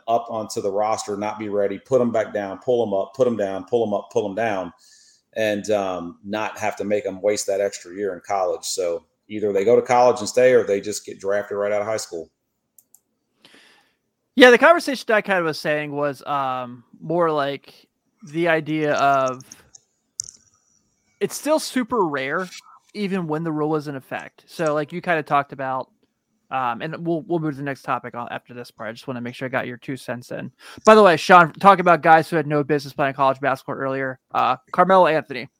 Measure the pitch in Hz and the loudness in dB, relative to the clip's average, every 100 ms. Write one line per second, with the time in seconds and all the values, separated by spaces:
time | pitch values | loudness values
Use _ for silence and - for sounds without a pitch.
0 | - 117 - 113 101 - 101 98 107 107 | -2 -2 -2 -8 -8 -6 -4 -2 0 -2
1 | - 101 104 107 110 101 101 98 - 131 | -4 -6 -6 -6 -6 -2 -2 -4 -2 0
2 | 120 110 101 101 101 92 - 120 110 98 | 2 0 -2 -4 -6 -6 -2 0 0 -2
3 | 98 - 123 113 98 95 92 120 110 101 | -4 -2 0 0 -4 -6 -4 -2 0 -4
4 | - 120 104 95 113 98 87 - _ _ | -4 -4 -4 -4 -4 -4 -6 -12 _ _
5 | _ _ _ - 107 104 95 104 98 90 | _ _ _ -4 -2 -2 -2 -2 -2 -6
6 | 87 82 101 107 104 - 107 - 101 104 | -10 -14 -10 -6 -6 -6 -6 -6 -2 -2
7 | 98 95 98 104 - 98 101 - 87 90 | -4 -4 -2 -2 -2 -2 -2 -4 -12 -8
8 | 101 87 - 101 90 82 - - 87 85 | -8 -8 -6 -2 -2 -4 -6 -6 -4 -6
9 | - _ - 107 104 98 101 120 117 123 | -10 _ -14 -4 -2 0 4 4 4 4
10 | 123 117 104 - 127 123 98 101 98 101 | 4 2 -2 2 4 4 4 -2 -4 -10
11 | - 101 95 101 101 101 101 104 104 110 | -12 -10 -4 -4 -4 -4 -2 -2 -2 -6
12 | - 85 80 _ _ _ _ _ _ _ | -6 -12 -14 _ _ _ _ _ _ _
13 | _ _ _ _ - - _ _ _ _ | _ _ _ _ -20 -20 _ _ _ _
14 | _ _ _ - 254 240 294 339 - 254 | _ _ _ 6 8 10 6 4 2 -6
15 | - 220 202 190 165 147 170 151 147 143 | -2 0 0 0 -2 -4 -4 -4 -4 -4
16 | 147 131 - 143 135 127 123 123 _ - | -4 -4 -6 -4 -4 -6 -8 -14 _ -16
17 | 160 170 165 151 143 139 - - _ _ | -6 0 0 0 -2 -6 -12 -20 _ _
18 | _ _ 180 156 170 160 147 156 151 139 | _ _ -12 -2 0 0 0 -2 0 2
19 | 139 139 131 127 131 - _ - _ _ | 2 2 0 -4 -12 -20 _ -20 _ _
20 | _ - - - _ _ _ _ _ _ | _ -12 -12 -16 _ _ _ _ _ _
21 | _ _ 202 - 285 311 - 254 247 240 | _ _ -6 -4 -2 0 0 -4 -2 0
22 | 180 143 135 160 185 - - - _ - | 0 -2 -4 -4 -6 -12 -20 -20 _ -8
23 | 196 190 170 151 165 151 151 156 147 139 | -4 -4 -2 -4 -4 -2 -2 -2 -4 -10
24 | - 110 73 - _ - 160 151 151 175 | -10 -12 -12 -18 _ -4 -2 -2 -4 -6
25 | 180 165 147 143 139 139 135 131 - _ | -4 -2 0 -2 -2 -6 -6 -6 -8 _
26 | _ _ _ _ _ 131 127 113 156 160 | _ _ _ _ _ -6 -4 -4 -8 -8
27 | 170 170 - 170 156 135 143 131 - 123 | -4 -4 -4 -4 -4 -6 -8 -8 -6 -6
28 | 123 117 120 131 - 123 120 - 110 117 | -6 -12 -10 -12 -12 -18 -18 -14 -12 -12
29 | - 127 120 123 131 123 123 123 - 131 | -10 -10 -10 -10 -6 -4 -6 -8 -12 -12
30 | - 123 120 - 127 - - - - 220 | -10 -12 -10 -12 -12 -16 -20 0 6 8
31 | 202 160 - 180 165 - 196 185 180 165 | 8 6 8 8 8 6 6 6 6 4
32 | 165 165 156 170 147 147 143 151 139 - | 6 6 6 -2 0 -2 0 -2 -2 -4
33 | 143 135 135 131 135 135 - 135 135 135 | -4 0 0 0 -2 -2 -4 -6 -4 -4
34 | 135 131 _ - 120 127 _ - 180 190 | -6 -8 _ -2 0 -2 _ 2 4 6
35 | 175 156 131 123 123 _ | 4 2 -4 -10 -12 _